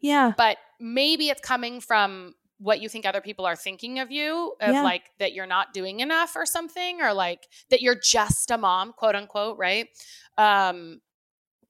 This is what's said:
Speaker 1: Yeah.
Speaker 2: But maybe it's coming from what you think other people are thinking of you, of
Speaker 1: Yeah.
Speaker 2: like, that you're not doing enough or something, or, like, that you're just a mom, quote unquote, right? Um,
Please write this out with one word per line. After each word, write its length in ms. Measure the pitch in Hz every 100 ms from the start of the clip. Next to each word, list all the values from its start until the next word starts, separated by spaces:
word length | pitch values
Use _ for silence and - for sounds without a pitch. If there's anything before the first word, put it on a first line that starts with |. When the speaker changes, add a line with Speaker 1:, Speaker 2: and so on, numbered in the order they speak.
Speaker 1:
Yeah. 320 | 285 285 254 208
Speaker 2:
But 220 | 226 - _ _
maybe 480 | 233 240 285 320 302
it's 100 | 277
coming 400 | - 254 240 247
from 540 | - 220 202 190 180 - _ _
what 220 | 202 220
you 80 | 214
think 180 | 226 214
other 140 | 196
people 260 | 196 214 185
are 80 | 165
thinking 420 | - 190 233 254
of 100 | 254
you, 440 | 277 302 320 339 -
of 120 | 214
Speaker 1:
Yeah. 80 | 269
Speaker 2:
like, 280 | 285 180 - -
that 140 | 196
you're 140 | 185 190
not 260 | 185 196
doing 280 | 196 185 202
enough 340 | 269 320 339 -
or 80 |
something, 560 | 330 339 330 359 359 349
or, 120 | 269
like, 320 | 202 180 175 - - -
that 100 | 254
you're 140 | 247
just 560 | 247 - 226 208 - -
a 80 | 233
mom, 340 | 208 180 202
quote 220 | - 220
unquote, 440 | 202 202 208 214 214
right? 300 | 185 202 233 - - - - -
Um, 640 | 214 202 190 180 170 165 _ _ _ _ _ _ _